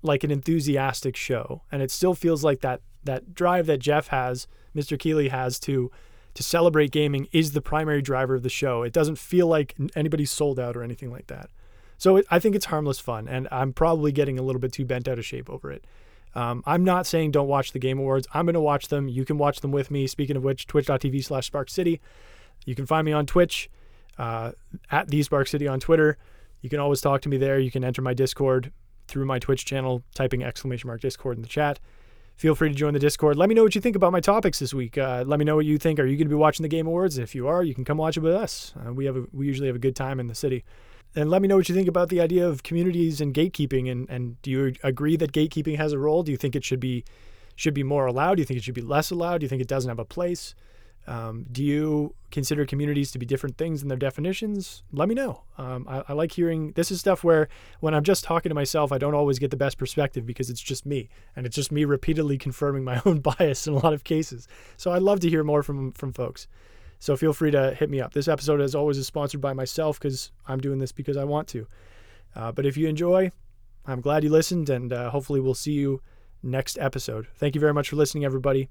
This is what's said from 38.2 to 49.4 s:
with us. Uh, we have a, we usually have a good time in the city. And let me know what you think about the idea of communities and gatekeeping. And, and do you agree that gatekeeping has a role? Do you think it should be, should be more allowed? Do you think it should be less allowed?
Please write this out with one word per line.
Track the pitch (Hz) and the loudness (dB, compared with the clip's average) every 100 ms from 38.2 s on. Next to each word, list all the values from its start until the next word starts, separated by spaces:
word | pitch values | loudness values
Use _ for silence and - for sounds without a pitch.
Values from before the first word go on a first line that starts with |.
with | 160 | 2
us. | 185 226 - - - | 2 0 -8 -12 -12
Uh, | 117 | -10
we | 123 | -4
have | 139 131 | -2 -4
a, | 120 | -6
we | 135 139 | -4 -2
usually | 135 139 | 0 -2
have | 120 | 0
a | |
good | 131 | -2
time | 127 135 135 | -2 -4 -4
in | 123 | -6
the | |
city. | 113 143 127 - - - - - | -4 -2 -4 -8 -20 -20 -20 -10
And | - 151 | -2 2
let | 185 | 4
me | 196 | 4
know | 196 | 4
what | 180 | 4
you | |
think | 180 185 | 2 2
about | 170 175 | 2 2
the | 180 | 2
idea | 165 180 175 | 4 4 2
of | 139 | 0
communities | - 170 180 175 165 151 | -2 0 0 2 0 0
and | 147 | -2
gatekeeping. | 135 175 - 139 135 127 | 2 0 0 0 0 -2
And, | 123 127 | -4 -6
and | 127 123 117 | -6 -8 -8
do | - | -4
you | 131 135 127 | 0 0 0
agree | 135 127 147 160 | -4 -2 0 2
that | 156 | 2
gatekeeping | 156 156 160 151 147 | 2 0 0 -4 -2
has | 156 | 0
a | 147 | 0
role? | 147 156 | 2 2
Do | 165 | 0
you | 131 | -2
think | 143 139 | -2 -4
it | |
should | - 131 | -2 -2
be, | 131 123 - - - - - | -2 -4 -8 -18 -20 -20 -20
should | - 160 | -4 -2
be | 143 | 0
more | 135 143 131 | 0 0 0
allowed? | 123 156 190 | 0 0 0
Do | |
you | 143 | 0
think | 127 | -4
it | |
should | 113 | -6
be | 123 | -8
less | 113 143 156 | -2 0 0
allowed? | 175 170 175 | -2 -2 -2